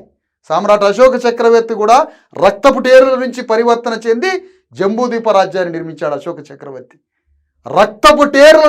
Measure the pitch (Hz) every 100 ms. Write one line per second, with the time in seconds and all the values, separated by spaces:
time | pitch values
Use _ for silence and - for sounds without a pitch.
0 | - _ _ _ - 160 208 208 202 196
1 | 262 247 240 240 233 233 226 214 208 254
2 | 311 _ _ - 190 196 277 262 254 262
3 | 262 254 254 240 247 220 240 233 240 220
4 | 226 233 381 370 - _ _ 120 202 226
5 | 247 233 226 190 185 185 175 165 165 160
6 | 156 139 170 160 143 139 143 131 127 _
7 | _ _ _ _ _ _ 120 156 208 -
8 | 302 294 285 277 302 311